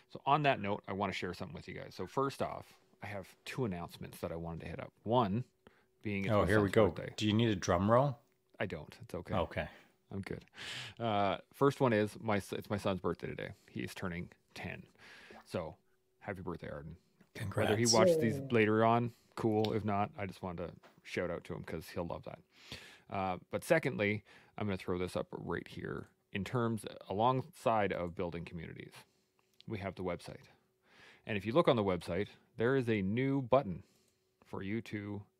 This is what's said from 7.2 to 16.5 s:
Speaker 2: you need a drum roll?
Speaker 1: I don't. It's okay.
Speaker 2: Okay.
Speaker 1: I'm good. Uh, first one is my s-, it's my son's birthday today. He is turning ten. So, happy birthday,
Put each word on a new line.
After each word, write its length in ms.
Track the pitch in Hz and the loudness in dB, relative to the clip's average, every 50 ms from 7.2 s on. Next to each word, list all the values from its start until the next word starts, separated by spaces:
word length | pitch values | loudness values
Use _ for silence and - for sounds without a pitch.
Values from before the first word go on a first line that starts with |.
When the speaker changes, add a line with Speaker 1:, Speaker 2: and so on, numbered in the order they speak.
| 110 | 2
Speaker 2:
you 60 | 107 104 | 4 4
need 160 | 110 120 113 | 4 4 4
a 60 | 107 | 2
drum 340 | 87 - - 92 87 95 104 | 2 2 2 2 4 6 6
roll? 260 | 117 123 139 143 123 - _ _ _ _ _ _ _ - | 6 6 6 4 0 -4 _ _ _ _ _ _ _ -6
Speaker 1:
I 60 | 113 | -6
don't. 300 | 92 90 80 - - - - - | -4 -6 -8 -10 -12 -18 -18 -12
It's 100 | - - | -8 -8
okay. 220 | 87 - - 107 | -8 -4 -2 0
Speaker 2:
Okay. 320 | 92 82 - - - 78 73 - - - _ _ _ _ - | 0 0 0 -2 -4 -6 -6 -8 -16 -20 _ _ _ _ -10
Speaker 1:
I'm 100 | - 98 | -8 -8
good. 220 | 95 - - - - - - - - - - - - - - - | -6 -6 -8 -10 -12 -16 -18 -14 -12 -10 -10 -10 -10 -12 -8 -4
Uh, 380 | 117 117 107 101 101 98 90 - - _ - | -2 0 2 2 2 2 0 -2 -6 _ -2
first 260 | - 139 139 135 - | 2 2 2 4 4
one 120 | 139 127 113 | 2 4 4
is 240 | 104 107 104 - - | 4 2 0 -2 -4
my 180 | - 113 104 | -2 0 0
s-, 140 | 98 - - | 0 0 -4
it's 160 | - - - - | -6 -8 -4 -4
my 80 | 107 | -4
son's 220 | 101 - 104 95 92 | -2 0 -2 -2 0
birthday 280 | - 90 87 - - | -2 -2 -4 -4 -6
today. 220 | - - - 52 - - - _ - | -8 -8 -8 -8 -10 -10 -14 _ -12
He 120 | - - | -8 -8
is 120 | 62 - - | -8 -8 -8
turning 360 | - - 92 85 85 90 - - - _ _ - | -8 -6 -6 -6 -6 -8 -10 -14 -20 _ _ -14
ten. 260 | - - 90 87 - - - _ - - - - - - - - - - | -12 -10 -10 -10 -12 -14 -18 _ -20 -20 -20 -20 -20 -20 -20 -20 -20 -12
So, 300 | - - 101 82 78 - - _ _ _ _ _ _ _ _ | -8 -6 -6 -6 -8 -10 -16 _ _ _ _ _ _ _ _
happy 220 | - - 101 90 | -10 -10 -8 -6
birthday, 280 | 87 90 | -6 -6